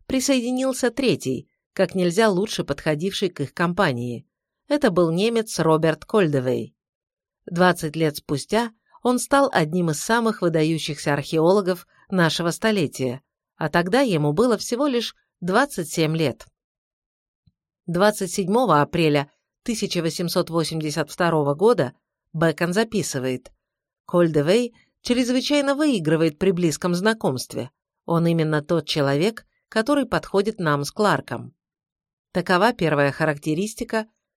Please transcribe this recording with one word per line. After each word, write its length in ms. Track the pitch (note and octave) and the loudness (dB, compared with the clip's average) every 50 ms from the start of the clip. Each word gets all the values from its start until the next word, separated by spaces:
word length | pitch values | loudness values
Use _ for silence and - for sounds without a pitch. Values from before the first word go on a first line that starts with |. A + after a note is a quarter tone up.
| _ | _
присоединился 840 | - C4 C4 C4 C#4+ C4+ B3+ A3+ B3 B3+ B3+ C4 C4 B3+ - C4 A#3+ | -4 -4 -2 0 2 0 0 0 -2 -2 -2 -2 -2 -2 -2 -2 -2
третий – 600 | A#3 - C4+ A3+ C#3+ - - C3 B2+ B2 - _ _ _ _ _ _ | 0 0 0 0 0 0 -2 -4 -4 -6 -8 _ _ _ _ _ _
как 200 | - F#3 - - | -2 -2 0 0
нельзя 340 | F#3 F3+ F3 E3 G#3+ A3+ G#3+ | 0 0 2 2 2 2 2
лучше 360 | F#3 F3 G#3 - - - - | 2 0 -2 -2 -4 -6 -4
подходивший 640 | - C#3+ - - D#3+ D3+ D3 F3 G3 - - F3+ F3 | -6 -6 -4 -2 -2 -2 -2 -2 -4 -4 -4 -4 -4
к 100 | - - | -4 -6
их 140 | C#3 - - | -8 -6 -4
компании. 720 | - E3+ F3 F3 F#3+ G3 D#3 B2 A#2+ B2 B2 A#2+ A#2 - _ _ _ _ _ _ _ _ - | -2 -2 -2 0 0 0 0 0 -2 -6 -8 -8 -10 -14 _ _ _ _ _ _ _ _ -4
Это 220 | C#4+ D4 C#4+ A3 | 0 2 2 2
был 200 | E3+ F3+ F3 E3 | 4 2 2 2
немец 480 | E3 F3+ G#3 A#3 A#3 A3+ A3 - - - | 2 0 0 0 0 -2 -4 -4 -4 0
Роберт 460 | D#3+ D#3+ D#3 D#3+ D#3+ D#3+ D3+ - - | 2 2 4 4 2 0 0 -2 -6
Кольдевей. 720 | - - G#3+ F#3 D3+ C#3+ C3+ B2+ C3 A#2+ A#2 A2 - - _ _ _ _ _ _ _ _ _ _ _ _ _ _ | -2 2 2 2 2 2 0 0 0 -2 -2 -4 -8 -14 _ _ _ _ _ _ _ _ _ _ _ _ _ _
Двадцать 500 | - F3 E3+ F3+ F3+ F3 - E3 D3+ D3+ | -8 0 2 2 2 2 0 -4 -6 -2
лет 220 | D#3+ D#3+ D3+ D3 - | -2 -2 -2 -2 -4
спустя 540 | - - D3+ C3+ - - G#3 A3+ A#3+ A3+ - _ _ _ _ _ | -6 -4 -4 -4 -2 -2 -2 -2 -2 -2 -6 _ _ _ _ _
он 160 | - A#3+ B3 B3 | 0 0 0 0
стал 300 | - - C#4 C#4 C#4 - | 0 2 2 2 2 2
одним 380 | - F#3 D#3 D3+ E3 F3+ F3 D#3+ | 2 0 0 0 0 0 0 0
из 100 | D3 - | -2 -2
самых 440 | - - A3+ A#3+ A3+ A3 G#3+ - | 0 0 0 2 2 0 0 0
выдающихся 720 | F3+ E3+ D#3+ D#3+ D#3 D#3+ E3 D3+ - D#3+ C#3+ - - D3+ C#3+ | 0 0 2 2 2 0 0 -2 -4 -6 -8 -4 -2 -2 -2
археологов 720 | C#3 C#3 - E3 D#3+ D#3+ F3 G3 G#3 F#3+ F3+ F#3 F3 - _ _ _ _ - | -2 -2 -2 0 2 4 4 4 4 2 0 -4 -4 -8 _ _ _ _ -4
нашего 400 | F#3+ F3+ E3+ D#3 - - E3+ E3+ | 0 2 2 2 0 0 -2 -2
столетия, 720 | D#3+ - - A3 G#3 G3 D3+ B2 - - C3 A#2+ A#2+ - - _ _ _ _ _ _ | -2 -2 -2 0 0 0 0 -2 -2 -4 -4 -4 -4 -6 -12 _ _ _ _ _ _
а 140 | - D#3 D3+ | -8 -6 -2
тогда 320 | - E3+ E3+ F#3 G#3+ C4+ | 0 0 0 2 2 2
ему 320 | C#4+ A#3 F3 D3 D3 D3 D3 | 2 2 2 0 0 2 2
было 240 | F#3+ A#3+ B3+ G#3+ - | 2 2 2 2 0
всего 280 | - - A#3+ A#3 D4 | -2 -4 -2 -2 -2
лишь 300 | D4 A#3+ A#3+ A3+ - - _ _ _ _ _ | 0 0 -2 -4 -6 -10 _ _ _ _ _
двадцать 500 | F3+ F3+ F#3+ A#3 C#4+ C#4 - G#3 E3 - | -6 0 0 0 0 0 -2 -8 -8 -4
семь 240 | - E3+ D#3+ D3+ D#3+ | -2 -2 0 0 0
лет. 300 | E3 D#3 B2+ - - - - _ _ _ _ _ _ _ _ _ _ _ _ _ _ _ _ _ _ _ _ _ _ _ _ _ _ _ | 0 -2 -2 -4 -6 -14 -20 _ _ _ _ _ _ _ _ _ _ _ _ _ _ _ _ _ _ _ _ _ _ _ _ _ _ _
Двадцать 460 | F3 E3+ F3 G3+ G#3+ G#3 - G3 F3 | -6 0 2 2 2 2 -2 -6 -6
седьмого 500 | - G#3 F#3+ F3 G#3+ B3 C4 F#3+ D3+ D3 | -4 -4 -2 0 2 2 4 4 4 4
апреля 480 | C#3+ - - E3 E3 D3+ D3 C#3+ C#3+ - _ _ _ _ _ _ | 4 2 2 0 2 2 2 2 0 -2 _ _ _ _ _ _
тысяча 400 | _ B3 A3+ - G#3 F#3+ - F3 | _ -6 -6 -4 -6 -4 -4 -4
восемьсот 480 | D#3+ D#3+ D3+ - F3 E3+ - F3+ E3 D#3+ | -4 -4 -4 -4 -6 -2 -2 -2 -2 0
восемьдесят 600 | D#3+ E3+ D#3 - D#3+ D#3+ D3+ D3+ D3+ E3 D3 - | -2 -2 -2 -2 -4 -4 -6 -4 -4 -4 -6 -6
второго 440 | - - F3+ E3+ E3 D#3 C#3+ C#3+ C#3+ | -4 -2 0 2 2 2 2 0 0
года 400 | D3+ G3 A#3 A#3+ E3+ C3+ B2 - _ _ _ _ _ _ _ - | 2 4 4 4 2 0 -2 -6 _ _ _ _ _ _ _ -2
Бэкон 400 | D#3 E3 E3 D3+ - F3 F3 F3+ | 0 0 0 2 0 -2 0 0
записывает: 760 | G#3+ A#3 A3+ - G3 D3 - - C3 B2+ C3 B2+ B2+ - - - _ _ _ _ _ _ _ _ _ _ | 0 -2 0 -2 -4 -4 -4 -4 -4 -4 -4 -4 -6 -8 -16 -20 _ _ _ _ _ _ _ _ _ _
"Кольдевей 680 | - - F3 F3 E3 D3+ D3 C#3+ E3 G3+ A#3+ B3 A#3 - _ _ _ _ _ | -2 2 2 2 4 2 2 2 4 2 2 0 -2 -8 _ _ _ _ _
чрезвычайно 720 | - - A#3+ B3+ B3+ A#3 B3 C4 B3+ - D4 C#4+ C#4 C#4 C4 | -4 0 0 0 2 2 0 0 0 2 0 2 2 0 0
выигрывает 640 | C#4 D#4 D4 B3 F#3+ D3+ D3+ D#3+ D#3 E3 D#3+ D3+ - | 2 2 2 2 0 0 0 2 2 2 0 0 0
при 120 | G3 G3 | 0 0
близком 440 | F3+ F3 F3 D#3+ C#3+ - - F3+ F3 | 2 2 0 0 0 -2 -2 -2 -2
знакомстве. 760 | F3 G3 A3 A3+ A3+ - E3 C3 B2 - - - B2+ A#2+ - - _ _ _ _ _ _ | 0 0 0 0 0 -2 -2 -2 -4 -6 -8 -8 -10 -10 -10 -14 _ _ _ _ _ _
Он 220 | - E3+ E3 E3+ | -2 0 2 2
именно 340 | E3+ E3 E3 D#3 D#3 D3+ D3+ | 2 2 2 0 0 0 -2
тот 260 | D3 - F3 D#3+ D#3 | 0 0 -2 -2 -2
человек, 600 | - - D#3 C#3 C#3 C#3 C#3+ F3 A3+ A3+ - - _ _ _ _ _ | -2 -2 0 0 2 2 2 0 0 -2 -6 -14 _ _ _ _ _
который 340 | - A3 A3 C#4 D4 C#4 B3+ | -2 -2 0 2 2 0 0
подходит 560 | A3+ F#3+ D#3+ - - - G3 G3 A3 A3 - | 0 -2 -4 -4 0 0 0 0 0 -4 -2
нам 240 | F3 D3+ D3 C#3+ C#3+ | 0 0 0 0 -2
с 80 | - | -4
Кларком". 640 | - - G#3 G3 D3+ - - - C3 - A#2+ B2 - _ _ _ _ _ _ _ _ _ _ _ _ _ _ _ - | -2 0 2 2 2 0 -2 -6 -10 -10 -10 -14 -18 _ _ _ _ _ _ _ _ _ _ _ _ _ _ _ -6
Такова 380 | F3+ F3 - F#3 F3 G#3 B3 | -4 0 0 2 4 4 2
первая 400 | A#3+ - F3 D3+ D3 C#3+ C#3+ C#3 | 2 0 0 0 2 2 2 0
характеристика, 920 | C#3 - D#3 D#3 D3 D3 - D#3 D3+ E3+ G#3 A3 - - A3+ - A3+ A3 G#3+ - _ _ _ _ _ | 0 0 0 -2 -2 -2 -4 -4 -2 -2 -4 -6 -6 -10 -8 -6 -4 -6 -6 -8 _ _ _ _ _